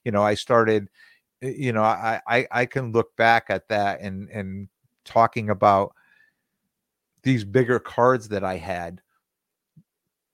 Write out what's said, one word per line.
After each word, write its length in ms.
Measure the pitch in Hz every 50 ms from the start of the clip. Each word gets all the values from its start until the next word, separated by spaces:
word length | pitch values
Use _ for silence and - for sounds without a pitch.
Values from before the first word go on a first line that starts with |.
| _
you 60 | 120
know, 140 | 104 101 104
I 100 | 104 104
started, 540 | - - - 123 117 113 110 110 107 101 - _ _ - _ _ _ _ _ _ _
y-, 140 | 127 135 123
you 160 | 143 139 123
know, 120 | 113 110 107
I, 360 | 110 110 - 110 110 113 - -
I, 220 | - 117 123 127 -
I 160 | - 120 127
can 240 | 123 - 135 131 117
look 240 | 110 117 117 - _
back 320 | - 113 117 117 113 - -
at 180 | 98 90 - -
that 320 | 110 104 101 101 92 67
and, 280 | 92 101 95 95 104 -
and 380 | - 107 98 95 95 98 101 - _ _ _ _ _ _ _
talking 440 | - - 117 113 110 - 120 107 107
about 460 | 104 95 110 104 98 98 98 - - _ _ _ _ _ _ _ _ _ _ _ _ _ _ _ _ _ _ _ _ _ _ _ _ _
these 220 | _ 131 135 117 104
bigger 340 | 98 98 127 127 117 123 110
cards 500 | - - - - 120 127 127 120 110 107
that 120 | 104 98
I 140 | 98 92 95
had. 440 | 85 80 95 90 87 85 85 90 92 _ _ _ _ _ _ _ _ _ _ _ _ _ _ _ - _ _ _ _ _ _ _ _ _ _